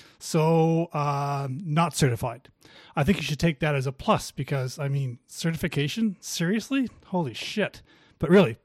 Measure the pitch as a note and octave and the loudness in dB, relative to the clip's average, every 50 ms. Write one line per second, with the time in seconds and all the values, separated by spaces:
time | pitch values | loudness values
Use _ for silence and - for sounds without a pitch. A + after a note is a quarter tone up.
0 | - - _ _ - - - D#3+ D#3 D#3+ E3 E3 D#3+ E3 E3 E3 E3+ - - D3+ | -20 -20 _ _ -10 -2 0 2 4 4 4 4 4 4 4 2 0 -2 -2 -4
1 | C#3+ C#3+ C#3+ C#3 C#3+ C#3+ C#3+ C#3 C#3 C3+ C3 C#3+ G3+ D#3+ D3 E3 E3+ D#3+ - - | -2 -2 -2 -2 -2 -2 -4 -4 -4 -6 -8 -8 -6 -2 0 2 0 0 2 2
2 | D#3 C3 A#2+ - - B2 A#2 - _ - _ _ _ - - - - - - E3 | 2 2 2 0 -4 -6 -8 -8 _ -20 _ _ _ -20 -20 -20 -20 -10 -2 -2
3 | C#3+ D#3 G3+ - D#3 C3+ D#3 C3 - E3+ D3+ - E3+ D3+ D3 C#3 B2+ C3+ C3 - | 2 2 2 0 0 -4 -4 0 0 0 0 0 -2 0 0 0 -2 -4 -6 -6
4 | - - G3+ - - - - - C#3 - D3 C3+ B2+ B2+ - - C#3+ C#3 C#3 C#3+ | 0 0 0 0 0 -6 -8 -8 -6 -4 -2 -4 -4 -4 -6 -6 -6 -4 -2 -2
5 | C#3 B2+ A#2+ - _ _ - - - E3 E3 D#3 - E3+ - C#3 C#3+ D3 - A3+ | -2 -4 -6 -10 _ _ -12 -6 -4 -4 -4 -2 -4 -4 -2 -2 -2 -2 -2 0
6 | A3+ A3 F3+ - - - - - E3+ E3+ G#3 A3+ - - C4+ C4+ B3+ - - - | -2 -2 -2 -4 -12 -10 -4 -2 0 0 0 -2 -2 -2 -2 -2 -2 -2 -6 -14
7 | - - - F3+ E3 B2+ A2 - - - - G#3+ F#3+ C3 - - - _ _ _ | -14 -6 -4 -4 -2 -4 -6 -8 -10 -6 -2 -2 -2 -2 -4 -10 -20 _ _ _
8 | _ _ _ - - C#3+ F3 G3+ F3+ A2+ A2+ - _ | _ _ _ -4 2 6 8 8 8 6 2 -6 _